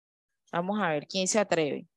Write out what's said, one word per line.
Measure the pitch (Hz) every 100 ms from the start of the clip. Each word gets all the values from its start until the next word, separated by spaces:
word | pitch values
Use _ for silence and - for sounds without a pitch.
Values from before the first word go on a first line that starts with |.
| _ _ _ _ _
Vamos | 170 185 214
a | 180
ver, | 151 -
¿quién | 190 185
se | 214
atreve? | 202 170 147 135 -